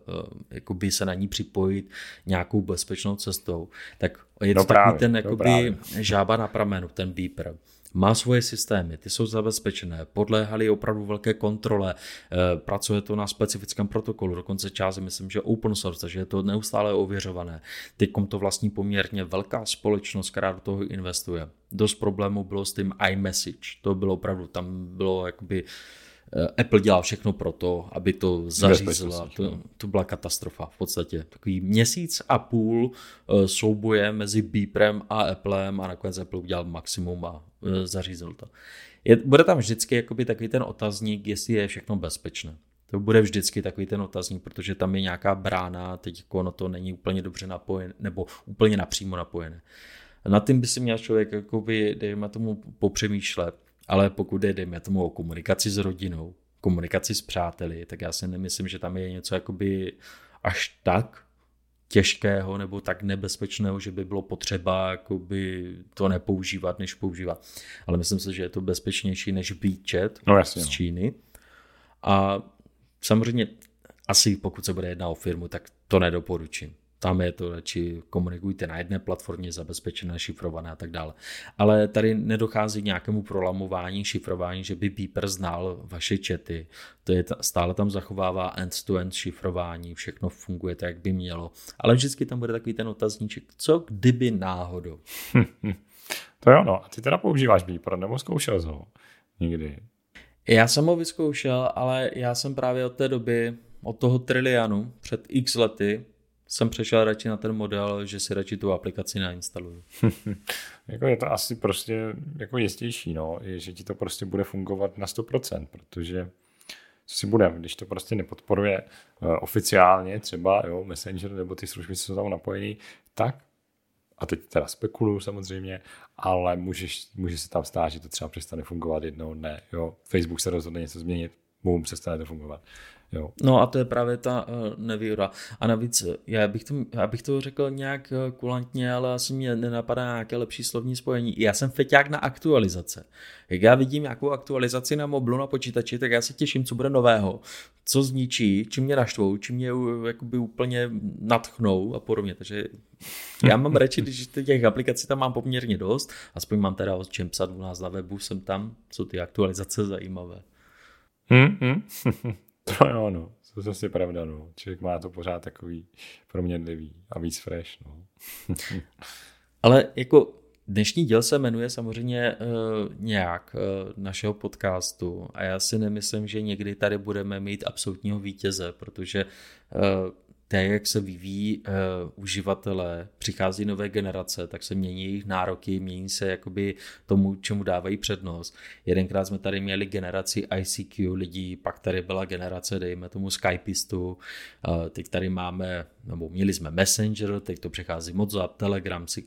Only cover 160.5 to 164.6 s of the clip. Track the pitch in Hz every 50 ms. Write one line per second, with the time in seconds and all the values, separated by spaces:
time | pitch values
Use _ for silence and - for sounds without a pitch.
160.5 | _ _ _ _ _ _ - - - _ _ _ _ _ _ _ 120 127 135 156
161.5 | 208 190 131 127 135 196 - - - - - 131 - - - 120 101 - - _
162.5 | _ _ _ - - - 143 135 120 113 110 104 92 85 82 92 - _ _ _
163.5 | _ 107 98 107 98 - - 98 - 90 90 87 87 85 82 78 76 76 78 85
164.5 | 82 -